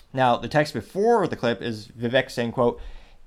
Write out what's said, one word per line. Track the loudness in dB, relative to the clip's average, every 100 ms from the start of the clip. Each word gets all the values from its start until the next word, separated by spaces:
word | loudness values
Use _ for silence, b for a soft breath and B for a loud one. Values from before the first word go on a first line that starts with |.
| -8
Now, | 0 2 2
the | 0
text | 0 0
before | -4 -6 0 2 4 2
the | 0
clip | -2 -2
is | -4 -8 -12
Vivek | -6 0 0 0
saying, | -4 -4
quote, | 0 0 0 B B B B